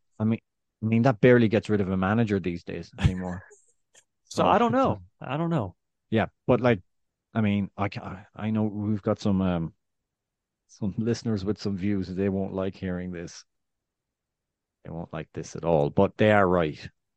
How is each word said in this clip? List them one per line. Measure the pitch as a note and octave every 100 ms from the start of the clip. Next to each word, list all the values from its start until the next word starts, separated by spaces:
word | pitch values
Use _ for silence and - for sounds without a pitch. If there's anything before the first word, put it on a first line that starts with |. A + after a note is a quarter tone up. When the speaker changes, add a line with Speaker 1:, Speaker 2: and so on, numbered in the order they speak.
| _ -
Speaker 1:
I |
mean, | G#2+ A2+ _ _ _ _
I | G#2+
mean, | A2+
that | B2 A2+
barely | B2+ B2 A2+
gets | G#2+ -
rid | G#2
of | F#2+
a | F#2+
manager | F#2+ A2 A2 G2
these | F2 E2+
days | - F2 E2+ -
anymore. | F#2+ F#2 F#2 F2+ -
Speaker 2:
<laughs> | - _ _ _ _ _ _ -
So | -
Speaker 1:
So | F3
Speaker 2:
I | F#3+
don't | A#3
Speaker 1:
it's | B3
a |
Speaker 2:
know. | B3+ G#2 F2+ _
I | - C#3+
don't | E3+
know. | E3 G2 - _ _ _
Speaker 1:
Yeah, | A2 F2+ - -
but, | B2
like, | B2 G#2+ - _ _ _ _ A#2
I |
mean, | G#2 G2+ F#2+ -
I | G2+
ca-, | - F#2+ F#2 - -
I, | G#2+
I |
know | A2
we've | G#2+ G2+ G#2 G#2+
got | - G#2
some, | G#2+ F#2+
um, | F#2+ F2 D#2+ - _ _ _ _ _ _ _ _ _
some | - G#2 F2+
listeners | A2+ A2+ A#2+ G#2+ F#2+
with | G2+
some | G#2+ G2
views. | G2+ G2+ F2
They | F#2 G2
won't | G2 F#2+
like | F#2+ F#2+
hearing | F#2 F#2+ F2+ F2+
this. | F2 E2+ - - _ _ _ _ _ _ _ _ _ _ _ _ _
They | F2
won't | E2 E2+
like | D#2 D2+ -
this | D#2+ D#2+
at |
all, | D#2+ D#2+ D2
but | E2+ F#2+ -
they | G#2+
are | G#2 F#2+
right. | F2+ D#2+ C#2+ - - _